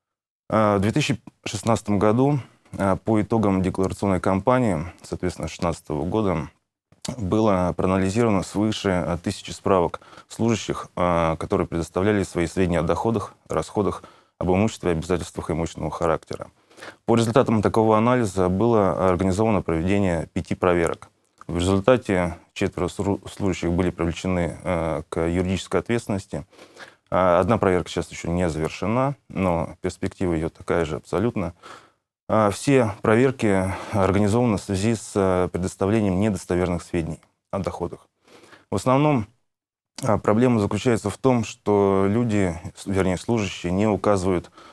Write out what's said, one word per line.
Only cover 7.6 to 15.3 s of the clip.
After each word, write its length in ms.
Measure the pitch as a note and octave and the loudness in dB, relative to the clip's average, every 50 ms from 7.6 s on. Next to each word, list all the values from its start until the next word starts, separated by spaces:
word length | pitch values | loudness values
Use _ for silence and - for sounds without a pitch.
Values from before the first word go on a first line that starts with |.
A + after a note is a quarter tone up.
| F2+ F2 D#2+ | 2 0 0
проанализировано 680 | - - F#2 F#2+ F#2+ F#2+ F#2+ F#2+ A#2 A#2+ A#2 G2+ F#2+ F2 | 0 0 0 2 2 0 0 0 2 2 2 2 0 0
свыше, 460 | - - F#2+ G#2+ A2 G#2 - - G2+ | -2 -2 -2 -2 -2 -2 -2 0 0
а, 280 | F#2 F2+ E2 - - E2 | 0 0 0 -2 -4 -4
тысячи 320 | - G#2+ G2 - - - | -4 -6 -8 -8 -10 -14
справок 500 | F2 - - G2 F#2+ F#2 E2+ D#2+ - - - - - - - - | -12 -6 0 2 2 2 2 0 -2 -6 -16 -18 -20 -20 -20 -14
служащих, 600 | - - A2 A2+ A2+ G2 - - - - - - - | -6 -2 0 0 0 0 -2 -6 -8 -8 -10 -10 -6
а, 420 | - F2+ F2+ F2 E2+ E2+ E2 D#2+ - | -2 0 0 2 2 2 0 0 -2
которые 280 | - - G2+ F2+ F2 | -4 -2 0 0 0
предоставляли 560 | - - E2 D#2+ - - F2+ F#2 G#2+ G#2+ G2+ | 0 -2 -4 -4 -4 -2 0 0 2 2 0
свои 240 | F#2 - - F2+ E2+ | 0 -2 -2 -2 -2
сведения 340 | D#2+ - F#2+ F#2+ E2+ F2 E2+ | -2 0 0 0 2 2 0
о 40 | E2 | 0
доходах, 500 | D#2+ F2 F2 - A2+ A2+ A2 G2 - - _ _ - | 0 0 0 0 0 -2 -2 -4 -6 -12 _ _ -6
расходах, 540 | A#2 - A2 - - A2 G2+ F#2 - - - - - _ _ _ _ - | -4 -4 -4 -4 -2 -2 -2 -2 -2 -6 -10 -20 -20 _ _ _ _ -4
об 140 | E2+ F2 | -2 0
имуществе 400 | F#2 F#2+ G#2 A2+ - - - F2 | 2 2 2 0 -2 -2 -2 -2
и 20 | F2 | -2
обязательствах 560 | D#2+ D#2 E2 F#2 E2+ E2+ - | -2 -2 -2 -2 -2 -4 -6